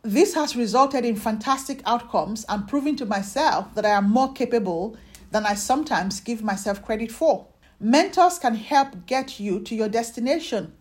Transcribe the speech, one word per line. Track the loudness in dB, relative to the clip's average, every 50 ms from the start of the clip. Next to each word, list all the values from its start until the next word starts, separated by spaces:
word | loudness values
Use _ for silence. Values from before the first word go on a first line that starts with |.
This | -4 0 4 4 4 4 4
has | -2 -2 -2 -2
resulted | -4 -2 2 4 4 4 4 2 -2 0
in | -2 -2
fantastic | -2 -2 -4 -4 -2 0 -2 -2 -2 -2 -10 -10 -6 -2
outcomes | -2 -2 -2 -2 -2 -2 -2 -2 -2 -6 -8 -6 -6
and | -6 -6 -4
proving | -4 -4 -2 0 -2 -2
to | -2 -4
myself | -4 -2 -4 -4 -4 -2 2 2 2 2 0 -4 -4 -6
that | 0 2
I | 4
am | 4 4 4 4
more | 4 4 4 2 0
capable | -4 -2 0 0 0 0 0 -2 -4 -4 -6 -8 -14 -20 -20 -20 -20 -14 -4
than | -4 -2 0
I | 0 -2
sometimes | -2 0 0 0 0 0 0 -2 -2 -2 -2 -6 -6
give | -6 -6 -6 -4
myself | -2 -4 -4 -2 -2 -4 -4 -4 -4
credit | -4 -4 -4 -4 -8
for. | -4 2 2 2 2 2 -2 _ _ _ _ _ _ _
Mentors | 2 4 6 6 4 4 4 4 4 4 4 2
can | 0 0 0
help | 0 -2 2 2 2 2 2 -4 -16 -6
get | -2 -2 -2 -2 -4 -10 -8
you | -4 -4 -4 -4
to | -4 -6 -4
your | -2 -2 0
destination | 0 -2 -2 -2 -6 -4 0 0 0 0 -2 -4 -4 -4 -4 -6 -14 _